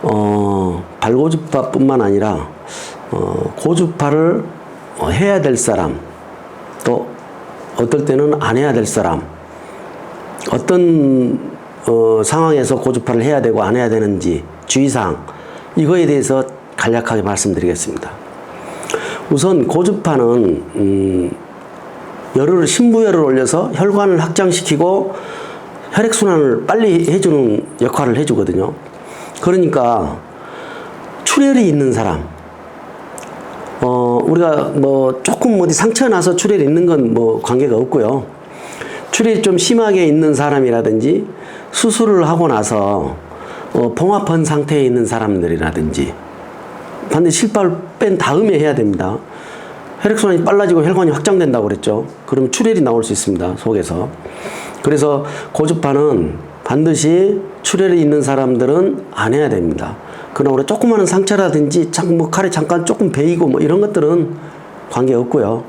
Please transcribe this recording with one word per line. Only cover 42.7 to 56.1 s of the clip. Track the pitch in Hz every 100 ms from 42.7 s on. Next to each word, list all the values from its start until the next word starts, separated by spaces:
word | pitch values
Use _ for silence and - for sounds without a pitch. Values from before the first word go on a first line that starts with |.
| 110 101 101 71 78 - - - - -
어, | - 120
봉합한 | 107 175 202 202 165
상태에 | 156 147 147 151
있는 | 131 123 110
사람들이라든지 | 113 107 98 87 82 80 82 78 69 69 - - - - - - - - - -
반드시 | 151 175 160
실밥을 | 220 214 185 165 - -
뺀 | 220 190
다음에 | - 147 214 170
해야 | 151
됩니다. | 139 107 92 92 113 - - - - - - - -
혈액순환이 | 208 214 214 175
빨라지고 | 170 202 196 170
혈관이 | 156 185 175
확장된다고 | 143 151 196 160 123 104
그랬죠. | 101 - 107 - - -
그럼 | 131 131
출혈이 | - 220 226
나올 | 135 117 110
수 |
있습니다, | 104 - 90 90 -
속에서. | - 107 87 82 123 - - - - - - -
그래서 | - 147 147 139 - - -
고주파는 | - 156 165 143 139 147